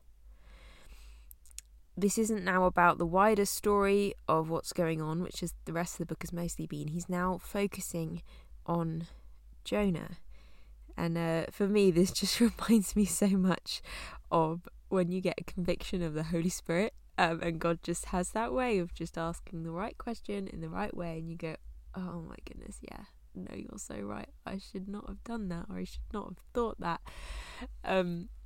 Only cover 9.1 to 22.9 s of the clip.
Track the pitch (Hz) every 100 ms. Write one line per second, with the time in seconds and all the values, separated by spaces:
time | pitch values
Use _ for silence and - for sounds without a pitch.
9.1 | - - - - - - 208 202 165 -
10.1 | - - - - - - - - - 170
11.1 | 165 165 165 - - 202 208 196 165 185
12.1 | - 190 - 233 - - 226 180 208 196
13.1 | - 202 190 185 - - - - - -
14.1 | - - 170 160 170 - - - 190 175
15.1 | 185 180 - 170 - 180 175 - 185 170
16.1 | 151 160 170 175 - - 170 214 - -
17.1 | - 175 165 170 165 170 170 - 175 -
18.1 | 185 180 220 233 254 254 202 170 - 165
19.1 | 165 165 170 - 165 165 165 220 - -
20.1 | 226 - 202 190 - 160 175 208 - 170
21.1 | 160 165 165 165 160 - - - 190 185
22.1 | 170 156 - - - - - -